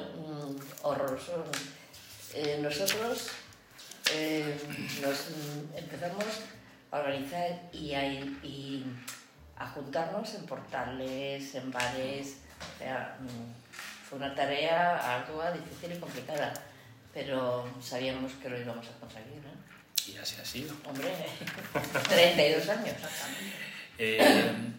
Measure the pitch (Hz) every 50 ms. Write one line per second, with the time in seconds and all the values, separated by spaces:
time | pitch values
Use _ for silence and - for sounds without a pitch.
0 | - - - 165 156 156 151 147 147 139 139 139 - - - - - 147 139 131
1 | 139 135 131 - - - - - 160 - - - - - - - - - - -
2 | - - - - - - - 151 151 147 147 147 147 147 151 - 196 196 208 214
3 | 226 240 262 247 - - - - - - - - - - - - - - - -
4 | - - 156 156 156 156 156 156 151 147 147 147 147 147 143 147 - 143 139 143
5 | 139 139 139 139 - 170 160 156 147 147 147 143 - - - 170 165 - - -
6 | 175 180 196 202 214 220 214 - - - - - - - - - - - - 147
7 | 143 139 139 135 135 - 175 175 175 175 170 - - - - - 151 147 139 139
8 | 139 139 135 135 139 139 - - - 139 135 139 139 139 139 131 131 127 123 123
9 | - - - - - - - - - - - - 127 - - 151 131 139 - 165
10 | 165 - 196 214 226 - 214 185 165 - 131 131 - - 139 127 120 123 131 131
11 | 131 131 131 135 139 139 139 139 135 - - 131 131 131 127 123 123 123 131 131
12 | 131 135 139 139 143 139 135 - - - - - - - - - 131 131 131 120
13 | - - - - 131 123 120 117 117 117 120 - - - - - - - - -
14 | - - 143 135 139 135 139 151 139 135 139 143 156 160 165 170 175 175 175 156
15 | 120 123 123 127 135 156 156 156 165 175 170 156 - - - - 175 170 175 170
16 | 165 139 135 127 120 - 156 147 127 - - - - - - - - - - -
17 | - - - 147 131 139 131 131 127 123 123 123 120 123 127 131 - - 131 123
18 | 131 131 131 131 131 131 - - - 127 123 120 120 120 113 113 113 - - -
19 | 120 113 - 110 113 131 147 151 151 143 - - - - - - - - - -
20 | - - - - - - - - - - - 135 147 156 151 - - 147 135 135
21 | 131 139 - - - - - - 165 - - - - - - 147 - - - -
22 | - - 185 170 170 175 170 170 147 151 160 156 170 190 214 233 233 - - -
23 | - - - - - - 269 - 196 196 - - - - - - - - - -
24 | 113 110 110 113 120 143 - - - 113 113 113 117 123 -